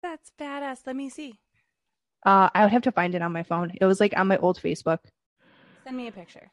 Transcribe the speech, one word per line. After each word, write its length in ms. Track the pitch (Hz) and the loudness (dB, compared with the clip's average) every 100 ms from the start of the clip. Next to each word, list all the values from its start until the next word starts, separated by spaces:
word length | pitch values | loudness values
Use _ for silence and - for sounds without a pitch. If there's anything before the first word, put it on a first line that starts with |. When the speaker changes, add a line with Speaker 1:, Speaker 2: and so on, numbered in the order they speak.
Speaker 1:
That's 280 | 359 311 _ _ | -12 -14 _ _
badass. 480 | 285 285 277 254 - | -12 -10 -10 -10 -10
Let 80 | 262 | -10
me 120 | 277 | -10
see. 300 | - 294 214 _ _ _ _ _ _ _ _ | -12 -16 -18 _ _ _ _ _ _ _ _
Speaker 2:
Uh, 260 | 196 196 185 | 4 6 6
I 80 | 180 | 6
would 100 | 208 | 4
have 100 | 233 | 4
to 100 | 247 | 0
find 220 | 208 175 180 | -2 -2 -2
it 60 | |
on 100 | 170 | -4
my 100 | 165 | -6
phone. 300 | 170 170 175 180 | -4 -4 -4 0
It 40 | 190 | 0
was, 120 | 190 | 2
like, 180 | 208 - | 0 0
on 120 | 196 | 0
my 80 | 190 | 2
old 240 | 180 185 | 0 -2
Facebook. 380 | - 156 - 165 _ _ _ _ _ _ _ _ | -6 -6 -4 -4 _ _ _ _ _ _ _ _
Speaker 1:
Send 120 | 269 254 | -16 -14
me 100 | 240 | -14
a 60 | |
picture. 380 | 202 170 - _ | -16 -20 -20 _